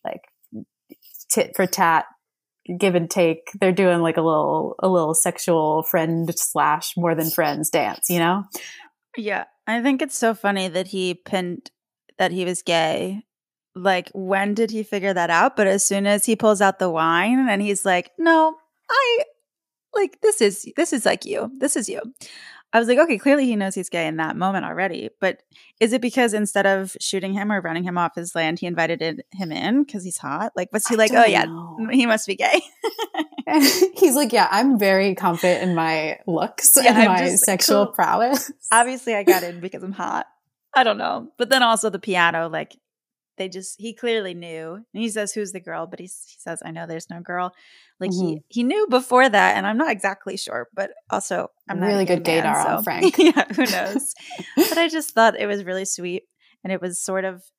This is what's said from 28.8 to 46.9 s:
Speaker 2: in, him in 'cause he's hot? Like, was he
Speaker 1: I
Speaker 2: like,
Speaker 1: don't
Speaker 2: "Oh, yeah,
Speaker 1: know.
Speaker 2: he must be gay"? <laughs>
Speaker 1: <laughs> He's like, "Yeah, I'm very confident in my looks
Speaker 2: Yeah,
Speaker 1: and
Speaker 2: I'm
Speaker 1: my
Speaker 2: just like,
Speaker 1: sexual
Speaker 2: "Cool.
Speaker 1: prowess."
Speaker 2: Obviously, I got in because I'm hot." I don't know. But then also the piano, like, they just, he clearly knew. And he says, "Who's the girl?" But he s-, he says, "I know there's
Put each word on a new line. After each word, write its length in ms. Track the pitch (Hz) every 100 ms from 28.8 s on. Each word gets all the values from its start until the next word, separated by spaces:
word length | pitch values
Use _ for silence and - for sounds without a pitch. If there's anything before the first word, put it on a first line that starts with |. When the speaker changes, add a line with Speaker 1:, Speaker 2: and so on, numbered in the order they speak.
| 165 170
Speaker 2:
in, 200 | 160 156 -
him 200 | 190 180
in 320 | 87 185 262 285
'cause 180 | 208
he's 140 | 180 -
hot? 340 | 135 147 220 -
Like, 140 | 180
was 140 | 214 -
he 80 |
Speaker 1:
I 40 | 233
Speaker 2:
like, 140 | 220
Speaker 1:
don't 100 | 247
Speaker 2:
"Oh, 40 | 226
yeah, 180 | 196 -
Speaker 1:
know. 420 | 165 170 - 220
Speaker 2:
he 160 | 247 240
must 200 | 220 -
be 80 | 190
gay"? 240 | - 359 -
<laughs> 60 | _ 440 453 427 - 311 - -
Speaker 1:
<laughs> 480 | 311 277 370 370 -
He's 180 | 359
like, 180 | 262 269
"Yeah, 140 | 226 180
I'm 280 | 202 262 240
very 360 | 196 190 196
confident 480 | 185 190 170 185 180
in 120 | 185
my 440 | 170 165 160 156 - -
looks 500 | 165 185 - - 277
Speaker 2:
Yeah, 140 | 254
Speaker 1:
and 80 | 226
Speaker 2:
I'm 80 | 220
Speaker 1:
my 100 | 185
Speaker 2:
just 100 | 175 185
like, 40 | -
Speaker 1:
sexual 400 | 185 - 208 202
Speaker 2:
"Cool. 80 |
Speaker 1:
prowess." 580 | - 165 175 240 269 - - -
Speaker 2:
Obviously, 440 | 226 240 262 240
I 80 | 214
got 200 | 185 185
in 160 | 175 175
because 220 | 180 -
I'm 100 | 185
hot." 340 | 196 180 - - _ _ _ _
I 100 | 285
don't 140 | 233 208
know. 340 | - - 233 _
But 100 | 240
then 140 | 262
also 260 | 240 226 220
the 100 | 185
piano, 500 | 220 180 170 165 165
like, 260 | 160 156 _ _ _ _ _ _ _
they 100 | 190
just, 320 | 180 185 -
he 140 | 220
clearly 400 | 220 240 226 190
knew. 400 | 175 170 160 160
And 280 | 190 233 196
he 60 | 226
says, 240 | 214 208
"Who's 200 | 220 202
the 80 | 190
girl?" 260 | 175 165 165
But 120 | 180
he 60 |
s-, 220 | 180 - -
he 100 | -
says, 220 | - 165
"I 80 | -
know 140 | 165
there's 220 | 170